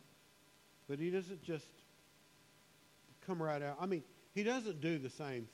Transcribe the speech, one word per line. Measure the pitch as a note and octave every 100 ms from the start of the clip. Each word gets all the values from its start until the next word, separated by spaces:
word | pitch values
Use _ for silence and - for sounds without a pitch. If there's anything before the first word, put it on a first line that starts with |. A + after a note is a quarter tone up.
| - - - - - - - - -
But | C#3+
he | E3+
doesn't | F#3 F3+ F#3+
just | C3+ D#3+ - - - - - - - - - - - - - - - - -
come | F3
right | D#3+ D3
out. | C#3+ C#3
I | F#3
mean, | F3+ - - -
he | G3
doesn't | G#3 B3 A3 D#3+
do | D#3+ E3
the | C3
same | - D3 B2+ A2+